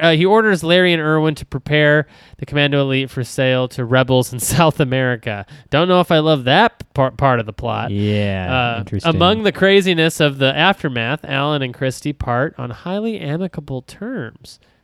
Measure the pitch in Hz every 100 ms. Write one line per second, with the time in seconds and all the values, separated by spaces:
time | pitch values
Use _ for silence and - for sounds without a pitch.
0 | 165 160 180 214 220 185 160 175 180 170
1 | 156 156 156 151 - 135 - 151 147 151
2 | 147 - - - - 147 143 143 139 135
3 | 135 - 120 - 131 127 127 - 120 131
4 | 127 131 123 123 - 127 165 - 139 131
5 | 127 120 117 101 98 147 - 139 175 180
6 | 175 165 156 151 123 151 226 - - -
7 | 131 120 139 123 107 104 120 107 113 101
8 | 104 104 101 95 92 127 120 117 98 101
9 | 165 156 175 220 208 - 190 196 185 170
10 | 160 - 151 139 135 139 175 196 156 123
11 | 113 147 170 139 143 147 131 123 131 127
12 | 147 143 - 120 147 - 123 117 175 196
13 | 226 214 151 156 185 - 147 131 - -
14 | 214 262 117 - - - _ _